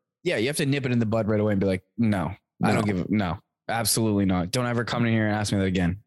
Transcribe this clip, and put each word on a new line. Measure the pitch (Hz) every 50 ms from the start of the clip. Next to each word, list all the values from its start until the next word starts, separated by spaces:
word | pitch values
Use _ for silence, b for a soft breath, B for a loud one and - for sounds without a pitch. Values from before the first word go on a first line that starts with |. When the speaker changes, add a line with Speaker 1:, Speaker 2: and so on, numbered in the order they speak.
| _ _ _ _ -
Speaker 1:
Yeah, | 175 170
you | 120 107 131
have | 147
to | 151 160
nip | 135 139 143 131
it | 131 123
in | 120
the | 117
bud | 107 104 113 110 98
right | 113 104
away | 104 107 104
and | 98
be | 95
like, | 98 95 90 - _ _
"No, | - 117 110 104 95 82 76 92 - _ _ _ - -
I | 95 104
don't | - 110
Speaker 2:
No. | 104 101
Speaker 1:
give | 90
a, | 82 -
no, | - 107 104 87 80 101 - _ _ _ _ -
absolutely | 104 117 117 101 - 123 113 110 104 101 101
not. | 92 92 90 87 87
Don't | - 127 123
ever | 120 120 117 117
come | 95 - 120 117
in | 117 113
here | 113 110
and | 107 104
ask | 107 104 98 -
me | 101
that | 95
again, | 95 90 95 90 85 90 101 -